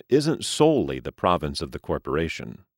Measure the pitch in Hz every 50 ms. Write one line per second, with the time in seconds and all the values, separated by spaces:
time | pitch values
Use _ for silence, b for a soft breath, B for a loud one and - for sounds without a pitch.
0 | - - 123 151 143 165 135 - - - - - 151 160 151 120 82 69 67 64
1 | 58 67 - - - 92 90 80 78 73 69 - 82 67 - 73 - - 80 67
2 | - 67 67 78 82 82 - - 60 57 50 - _ _ _